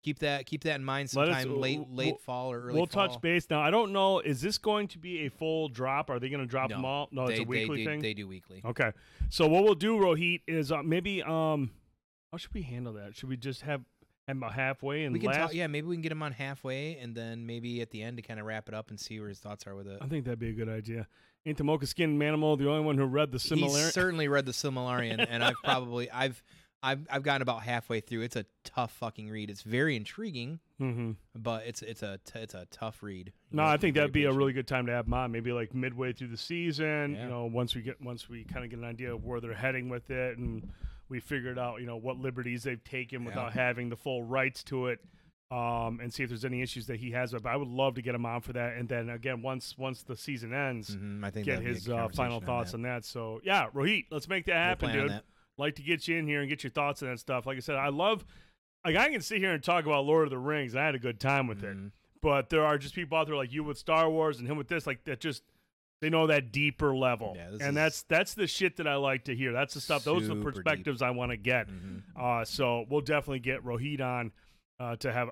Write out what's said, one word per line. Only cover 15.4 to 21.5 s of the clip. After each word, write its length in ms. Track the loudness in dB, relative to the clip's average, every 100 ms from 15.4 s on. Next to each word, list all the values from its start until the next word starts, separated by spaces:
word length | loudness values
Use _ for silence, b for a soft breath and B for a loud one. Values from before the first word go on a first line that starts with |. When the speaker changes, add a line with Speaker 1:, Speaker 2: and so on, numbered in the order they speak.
| 0
Speaker 1:
yeah, 140 | 0 -2
maybe 180 | -2 -2
we 80 |
can 80 | -4
get 80 | -4
him 100 | -4
on 80 | -6
halfway 680 | -6 -6 -6 -4 -4 -4 -8
and 160 | -10
then 320 | -8 -8 -8 -8
maybe 340 | -6 -4 -4
at 100 | -4
the 120 | -6
end 140 | -8 -8
to 80 |
kinda 180 | -10 -8
wrap 240 | -6 -6 -6
it 60 |
up 160 | -10 -10
and 80 | -12
see 220 | -10 -8
where 80 | -8
his 100 | -10
thoughts 300 | -10 -12 -10
are 80 | -12
with 100 | -12
it. 120 | -10
Speaker 2:
I 60 | -4
think 160 | -4
that'd 160 | -2 -4
be 80 | -4
a 40 |
good 160 | -2 -4
idea. 380 | -4 -4 -6 -8 b b b
Ain't 120 | -6